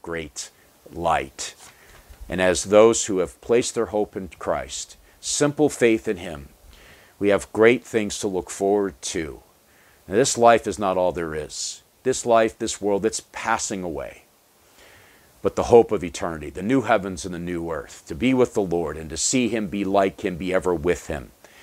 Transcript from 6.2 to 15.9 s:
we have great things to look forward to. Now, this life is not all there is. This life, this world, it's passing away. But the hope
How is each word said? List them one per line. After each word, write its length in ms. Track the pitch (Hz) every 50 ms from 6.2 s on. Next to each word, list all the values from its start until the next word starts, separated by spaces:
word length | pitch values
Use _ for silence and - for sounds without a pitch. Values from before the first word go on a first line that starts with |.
| 90 90 78 71 69 69 - _ - - - - - - - - - _ _ _
we 100 | 98 101
have 240 | 98 92 - -
great 320 | - 107 110 117 127 123 -
things 340 | - - 113 104 101 - -
to 100 | - 104
look 220 | 92 90 85 -
forward 500 | - - 98 98 104 104 98 95 80 -
to. 400 | - - - 92 80 71 62 - - _ _ _ _ _ _ _ _ _ _ _ _ -
Now, 60 | 92
this 220 | 110 135 - -
life 300 | 120 117 117 117 107 -
is 120 | 107 90 92
not 180 | 104 95 92
all 160 | 92 90 90
there 220 | 73 85 85 80 78
is. 480 | 78 73 - - - - - - - _ _ _ _
This 220 | _ 127 127 - -
life, 340 | 120 113 113 113 110 - _
this 220 | 113 110 - -
world, 240 | 98 104 101 98 92
it's 160 | 110 - - - _
passing 520 | - - - 113 113 - - - 113 95 90
away. 380 | 87 76 69 64 52 - - _ _ _ _ _ _ _ _ _ _ _ - - - - - - - _ _ _ _ _ _
But 120 | - 98 -
the 100 | - 92
hope 280 | - 117 117 110 -